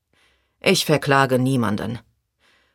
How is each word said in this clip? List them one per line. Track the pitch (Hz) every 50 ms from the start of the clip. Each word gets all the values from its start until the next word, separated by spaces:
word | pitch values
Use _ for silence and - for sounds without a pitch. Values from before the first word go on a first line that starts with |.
| _ _ _ _ _ _ _ _ _ _ _ _
„Ich | - - 190 - -
verklage | - 151 143 - 147 139 139 139 120 127 123
niemanden. | 127 131 135 123 117 98 107 - - 104 123 - - _ _ _ _ _ _ _ _ _ _ _ _ _